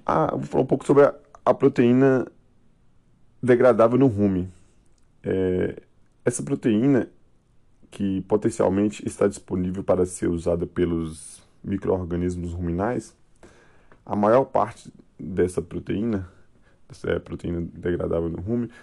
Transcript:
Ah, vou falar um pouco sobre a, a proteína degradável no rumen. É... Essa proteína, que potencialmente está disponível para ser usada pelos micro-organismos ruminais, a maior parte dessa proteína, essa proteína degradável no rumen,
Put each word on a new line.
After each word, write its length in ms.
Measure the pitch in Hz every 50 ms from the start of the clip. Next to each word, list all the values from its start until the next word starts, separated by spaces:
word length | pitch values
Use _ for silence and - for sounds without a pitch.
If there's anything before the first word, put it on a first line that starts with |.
| -
Ah, 260 | - - 160 156 -
vou 120 | - 135 143
falar 200 | 147 - - 131
um 40 |
pouco 180 | 127 - - -
sobre 180 | - 143 139 143
a, 100 | - - - _ _ - - -
a 100 | - -
proteína 720 | - 135 139 139 139 120 120 123 127 135 135 131 123 - - _ _ _ _ _ _ _ _ _ _ _ _ _ _ _ _ _ _ _ _ _ -
degradável 580 | 127 120 123 117 123 127 113 104 113 113 123 123
no 80 | 139
rumen. 420 | 131 101 101 104 98 95 90 92 92 - - _ _ _ _ _ _ _ _ _ _ _ _
É... 640 | - 95 95 95 92 92 92 92 92 - - - - _ _ _ _ _ _ _ -
Essa 160 | 127 - -
proteína, 680 | 139 143 139 - - 123 104 107 127 143 135 117 - - _ _ _ _ _ _ _ _ _ _ _ _ _ _ - -
que 300 | - - 101 98 95 92 95 -
potencialmente 760 | 107 101 - 117 - - 104 95 95 98 104 107 104 - -
está 220 | - - - 101
disponível 560 | 101 101 - - - - - - 90 - 202 -
para 220 | - 92 92 90
ser 220 | - - - -
usada 380 | - 85 82 80 87 85 85 -
pelos 800 | - - 87 87 85 85 82 82 80 80 - - - - - - _ _ _
micro-organismos 920 | - 92 98 95 - - 95 90 87 82 87 87 90 92 90 87 85 87 85
ruminais, 600 | 87 87 85 85 90 101 120 123 120 - - - _ _ _ _ _ - - - - _ _ _ _ _ - - _ _
a 100 | - 98
maior 300 | 101 104 107 113 135 135
parte 440 | - - 101 104 113 - - - - - - - _ _ -
dessa 420 | - - 95 87 87 90 - -
proteína, 720 | 82 - - 87 - - - 98 113 120 107 95 92 - - - - _ _ _ _ _ _ _ _
essa 320 | - - - - - 85 82
proteína 480 | - - 90 85 - 87 85 85 82 82 -
degradável 560 | - 87 87 87 - 85 85 82 85 85 85
no 100 | 82 85
rumen, 300 | 90 107 120 120 117 113 - -